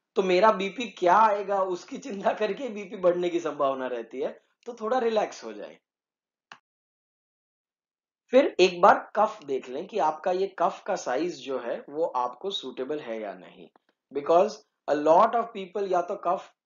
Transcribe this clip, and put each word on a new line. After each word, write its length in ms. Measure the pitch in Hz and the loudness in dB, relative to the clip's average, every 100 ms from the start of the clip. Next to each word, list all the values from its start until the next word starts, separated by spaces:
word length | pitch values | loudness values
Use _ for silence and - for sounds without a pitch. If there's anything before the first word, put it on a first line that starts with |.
| _ | _
तो 80 | - | -2
मेरा 300 | 185 180 214 | 2 6 6
बीपी 380 | 196 196 185 226 | 4 -2 -6 -8
क्या 260 | - 175 196 | 0 4 6
आएगा 460 | 220 208 196 196 | 6 2 -2 -2
उसकी 360 | 190 175 - 240 | -2 -4 -8 -12
चिंता 340 | - 196 196 | -10 -4 -2
करके 360 | - 214 196 262 | 0 -2 -2 -8
बीपी 280 | 208 190 202 | -8 -10 0
बढ़ने 320 | 180 175 175 | 2 2 0
की 120 | 170 | -2
संभावना 460 | 160 147 139 131 127 | -4 -2 -2 0 -4
रहती 340 | 120 110 131 | -6 -8 -6
है, 200 | 165 - _ _ - | -8 -8 _ _ -16
तो 80 | |
थोड़ा 240 | 233 220 254 | -10 -4 -2
रिलैक्स 460 | 233 214 175 - | 0 0 -2 -6
हो 80 | 117 | -14
जाए। 260 | 104 78 80 _ _ _ _ _ _ _ - _ _ _ _ _ _ _ _ _ _ _ _ _ _ _ _ _ | -14 -14 -18 _ _ _ _ _ _ _ -20 _ _ _ _ _ _ _ _ _ _ _ _ _ _ _ _ _
फिर 260 | 254 339 - | 4 4 4
एक 200 | 185 175 | 2 6
बार 300 | 196 285 - 208 | 6 6 0 -2
कफ 280 | 214 - | -2 -2
देख 240 | 139 131 - | -6 -6 -6
लें 180 | 131 190 | -10 -6
कि 120 | 214 | -2
आपका 340 | 156 - 185 | 0 0 -2
ये 140 | 180 190 | -2 -4
कफ 360 | - 180 - - | -2 -2 -2 -6
का 100 | 185 | -6
साइज 400 | 139 135 175 143 | -4 -2 -4 -6
जो 220 | 127 127 | -8 -6
है 260 | 120 180 - | -6 -8 -8
वो 160 | 147 | -4
आपको 460 | 165 127 123 - 196 | -2 -2 -4 -4 -8
सूटेबल 480 | 190 131 127 127 151 | -8 -8 -8 -6 -6
है 220 | 131 113 | -8 -8
या 140 | 104 | -8
नहीं, 340 | 92 85 90 82 _ _ _ _ 139 | -12 -18 -20 -20 _ _ _ _ -6
because 360 | 143 170 208 - _ _ - | 2 4 2 -2 _ _ -4
A 40 | |
lot 340 | 147 151 170 220 | 0 6 6 6
of 160 | 233 | 2
people 480 | 220 202 185 208 196 | -2 -8 -10 -6 -2
या 100 | 180 | -2
तो 120 | 175 | -2
cuff 280 | 190 170 180 - _ | -4 -2 -4 -6 _